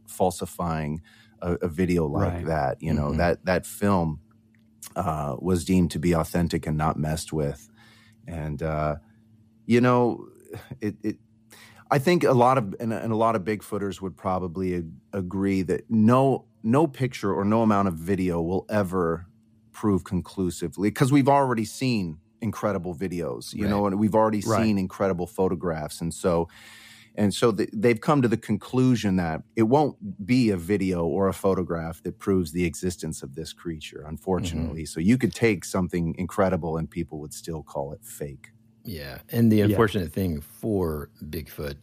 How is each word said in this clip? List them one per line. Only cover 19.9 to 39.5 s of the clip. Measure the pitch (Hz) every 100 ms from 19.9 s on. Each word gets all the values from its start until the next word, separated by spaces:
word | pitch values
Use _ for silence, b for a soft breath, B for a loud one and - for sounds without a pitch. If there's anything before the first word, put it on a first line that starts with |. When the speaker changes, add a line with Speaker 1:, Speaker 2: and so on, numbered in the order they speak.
| 92
Speaker 1:
conclusively, | - 90 - - 90 - 85 80 104
'cause | 107 139
we've | 143 131
already | 139 135 117 107
seen | - 131 113 87 80 _ -
incredible | 110 - 107 95 87 80
videos, | 95 87 78 58 -
you | -
Speaker 3:
Right. | 101
Speaker 1:
know, | 101 101
and | 95
we've | 107 110
already | 110 107 98
Speaker 2:
Right. | 107 110
Speaker 1:
seen | 101
incredible | 92 - 98 90 87
photographs. | - 95 90 90 78 76 -
And | 85
so, | - 95 85 82 B B B B B B -
and | 104
so | - 123
th-, | 101 -
they've | 107 120 113
come | - 147
to | 120
the | 107
conclusion | - 104 - 127 127 120 101 92
that | 85 80 - -
it |
won't | 110 139 143 - 104 95 95
be | 127 113
a | 92
video | 82 101 95 87 85
or | 82 98
a |
photograph | - 98 92 82 85 80 80
that | 90 -
proves | - 95 82
the | 85 87
existence | 73 90 90 80 76
of | 71 69
this | 78
creature, | - 85 80 - - 76
unfortunately. | 78 92 90 85 80 80 80
Speaker 3:
Mm-hmm. | 73
Speaker 1:
So | 80
you | 90 131
could | 104
take | - 117 92 -
something | 98 87 90 82 71
incredible | 90 - 95 90 82 80
and | 78
people | 87 82 78
would | 76
still | - - 80
call | 71 76 71
it | 76
fake. | - - 73 69 - _ _ _ -
Speaker 3:
Yeah. | 82 71 - -
And | 117 117